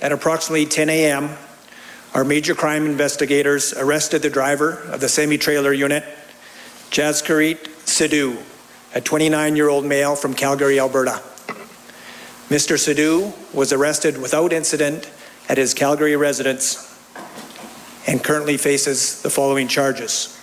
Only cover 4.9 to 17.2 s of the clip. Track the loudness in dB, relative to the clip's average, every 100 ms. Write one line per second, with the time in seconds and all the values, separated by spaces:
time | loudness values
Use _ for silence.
4.9 | -4 0 2 2 2 2 2 2 2 2
5.9 | 0 -4 -14 -20 -20 -20 -20 -20 -20 -6
6.9 | 0 0 0 0 2 2 0 -8 -10 -4
7.9 | 0 2 2 0 -4 -12 -20 -20 -20 -10
8.9 | -6 -2 2 2 2 2 2 4 2 2
9.9 | 2 2 0 -2 -2 0 2 2 4 2
10.9 | 2 0 -2 -10 -16 -16 -16 -18 -20 -20
11.9 | -20 -20 -20 -20 -20 -2 0 2 0 2
12.9 | 2 2 2 0 -6 -8 -2 0 2 2
13.9 | 2 -2 -2 -2 0 2 0 0 0 0
14.9 | -2 -10 -18 -20 -14 -2 0 0 2 2
15.9 | 2 2 4 2 0 -2 -2 -2 -4 -10
16.9 | -20 -20 -20